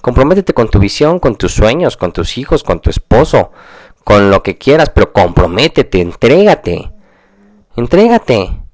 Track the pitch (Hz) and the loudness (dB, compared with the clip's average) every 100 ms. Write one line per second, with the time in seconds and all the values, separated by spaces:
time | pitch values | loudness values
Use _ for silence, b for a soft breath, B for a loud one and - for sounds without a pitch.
0 | - 123 139 190 185 - 110 - 98 - | -4 0 2 0 -2 -2 0 0 0 0
1 | 147 175 147 107 90 - 107 139 165 - | 0 0 -2 -2 -6 0 0 2 -2 -4
2 | 90 87 85 - 143 156 - 87 - 80 | -8 -6 -8 -8 -4 -4 -2 -4 -2 -6
3 | - 110 156 135 87 B B B B B | 0 0 2 0 -2 B B B B B
4 | - 104 101 98 - - - 151 151 - | 0 2 4 2 0 -6 0 2 2 0
5 | 104 - 90 85 87 90 156 - 131 92 | 0 0 0 0 0 0 -2 0 -2 -2
6 | 87 - 117 156 208 165 - 87 - - | -4 -2 0 4 4 2 -2 -8 -10 -18
7 | b b b b b b _ - 120 170 | b b b b b b _ -8 -2 2
8 | 226 233 - 117 92 - - | 2 2 0 -2 -2 -8 -12